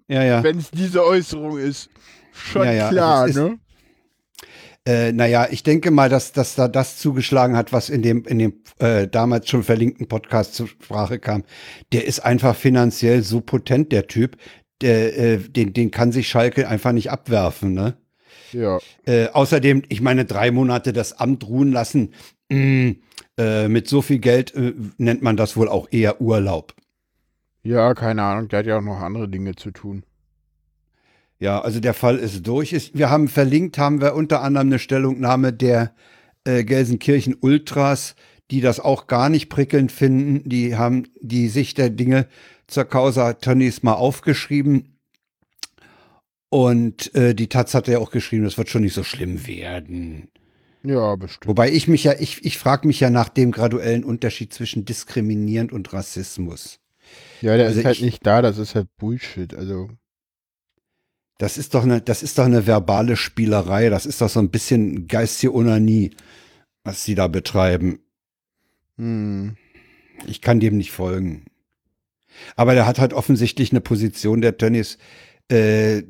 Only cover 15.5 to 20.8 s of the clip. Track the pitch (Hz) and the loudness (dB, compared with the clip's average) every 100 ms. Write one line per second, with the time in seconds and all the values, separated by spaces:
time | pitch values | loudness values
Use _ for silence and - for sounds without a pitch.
15.5 | 123 101 107 113 - 120 123 110 123 120 | -2 0 0 -2 0 0 0 0 0 0
16.5 | 139 120 107 127 120 - - - 110 87 | 0 -2 -2 0 -2 -2 -6 -2 0 0
17.5 | - 98 92 107 - _ _ _ - - | -2 -4 -2 -4 -6 _ _ _ -20 -14
18.5 | 120 107 92 - _ - 117 113 147 135 | -4 -2 -2 -6 _ 0 0 2 2 2
19.5 | 151 139 139 - 104 127 131 113 101 120 | 4 4 2 0 -2 0 0 0 0 0
20.5 | 123 127 123 | 2 2 0